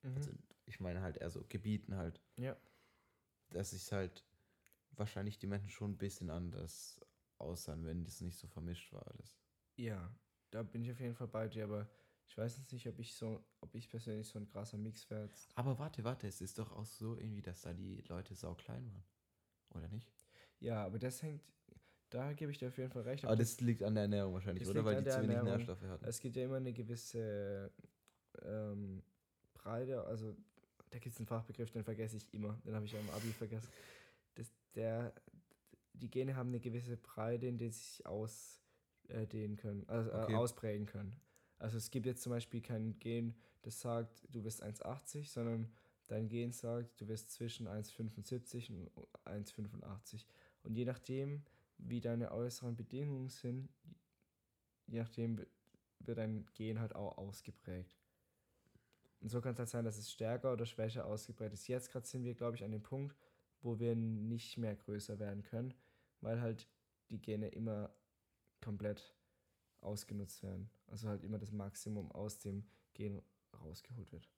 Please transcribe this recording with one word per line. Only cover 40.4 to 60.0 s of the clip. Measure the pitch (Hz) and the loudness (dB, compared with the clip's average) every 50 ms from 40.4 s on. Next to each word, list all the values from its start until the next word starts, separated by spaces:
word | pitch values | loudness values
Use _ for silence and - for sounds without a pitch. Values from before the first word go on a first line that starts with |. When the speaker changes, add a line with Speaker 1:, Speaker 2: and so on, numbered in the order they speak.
| 117 120 117 - - 110 104 104 104 | 6 6 4 0 0 0 2 2 0
Speaker 1:
können. | 101 - 104 104 98 113 143 - _ _ - _ _ _ _ | -2 -2 -4 -4 -4 -6 -8 -14 _ _ -20 _ _ _ _
Also | - 113 110 113 | -2 0 0 0
es | 110 - | -2 0
gibt | - 131 110 | 0 2 2
jetzt | 127 123 117 - | 2 0 0 -2
zum | 123 | 0
Beispiel | 120 117 113 - - 117 | 0 0 -2 -2 -4 -4
kein | 117 - 120 110 110 113 107 - | -2 0 0 0 2 0 -2 -2
Gen, | - 113 117 117 117 117 113 - - - - _ - | -2 0 2 2 2 2 0 -4 -12 -20 -20 _ -10
das | 117 113 - | -8 -8 -4
sagt, | - 123 117 117 117 113 - - - - | 0 2 2 2 2 -2 -6 -18 -18 -8
du | 139 117 104 | -6 -4 -4
bist | 113 110 - - | -2 -4 -4 -4
eins | 104 107 107 - | -6 -6 -4 -4
achtzig, | 87 123 135 - - - 147 147 147 | -4 -4 -6 -6 -6 -6 -6 -6 -4
sondern | - 120 117 117 117 113 113 113 113 - - - _ _ _ - | -2 0 2 2 2 2 0 -2 -4 -12 -20 -20 _ _ _ -2
dein | 110 110 110 107 | 0 0 2 2
Gen | 113 117 120 120 120 | 2 2 0 0 -2
sagt, | - - 117 117 120 120 117 - - | -2 -2 0 0 0 0 -2 -6 -10
du | 107 104 | -4 -4
wirst | 110 107 110 - - | -4 -4 -4 -8 -6
zwischen | - 120 117 - - 117 | -4 -4 -4 -2 -2 -4
eins | 98 98 107 107 - | -2 -2 -2 -2 -4
fünfundsiebzig | - - 113 110 110 - 104 - 127 123 120 - - 120 120 - | -2 -2 -2 -2 -2 -4 -4 -2 -2 -2 -2 -4 -6 -6 -4 -4
und | 110 87 87 - - - - - _ - _ | -6 -6 -6 -8 -10 -12 -14 -12 _ -12 _
eins | - 95 104 104 - | -4 -2 -2 -2 -4
fünfundachtzig. | - - 107 101 107 - - - 98 101 - - - 113 - - - - - - _ _ _ | -4 -4 -4 -4 -4 -6 -8 -8 -8 -8 -10 -10 -10 -10 -10 -12 -20 -20 -20 -20 _ _ _
Und | 110 110 | 0 2
je | 113 123 | 4 4
nachdem, | 120 127 123 - - 131 135 139 139 143 143 143 - - - _ _ _ - | 2 2 0 -2 -2 0 0 2 0 0 -2 -4 -10 -18 -20 _ _ _ -10
wie | - 120 117 120 | -4 0 0 2
deine | 117 120 117 117 120 - - | 4 4 4 4 4 2 2
äußeren | 110 120 123 120 - - 120 117 | 2 2 2 0 0 0 -2 0
Bedingungen | 113 117 - - 127 147 147 143 131 131 131 | 0 -2 -4 -2 0 0 0 0 0 -2 -4
sind, | 127 - - 123 120 131 135 143 - _ _ - - - _ _ _ _ _ _ _ _ _ _ _ _ _ _ _ _ _ | -4 -2 -2 0 0 0 -2 -6 -10 _ _ -18 -18 -18 _ _ _ _ _ _ _ _ _ _ _ _ _ _ _ _ _
je | - 104 113 | 0 2 2
nachdem | 113 113 - - 117 117 113 104 | 2 2 2 2 2 2 2 0
w-, | - - _ _ _ _ _ - _ _ _ _ | -2 -6 _ _ _ _ _ -20 _ _ _ _
wird | - - 117 113 | -4 -2 0 2
dein | 110 110 110 107 107 - _ | 2 2 2 0 -2 -4 _
Gen | - 110 110 110 113 | -2 0 0 2 2
halt | 113 107 - | 2 2 0
auch | - 101 92 - - | 0 -2 -2 -2 -2
ausgeprägt. | 98 101 98 - - - 104 - _ - 90 90 90 - - _ _ _ _ _ _ _ _ _ _ _ _ _ _ _ _ - _ _ _ _ _ - _ _ | -6 -6 -6 -8 -10 -12 -14 -10 _ -6 -4 -4 -6 -8 -12 _ _ _ _ _ _ _ _ _ _ _ _ _ _ _ _ -20 _ _ _ _ _ -20 _ _
Und | - 113 | -4 0
so | 113 123 | 0 2
kann's | 117 131 120 120 | 2 2 2 2
halt | 123 117 | 0 0
sein, | - 120 117 | 2 2 2
dass | 113 107 | 2 0
es | 107 | 0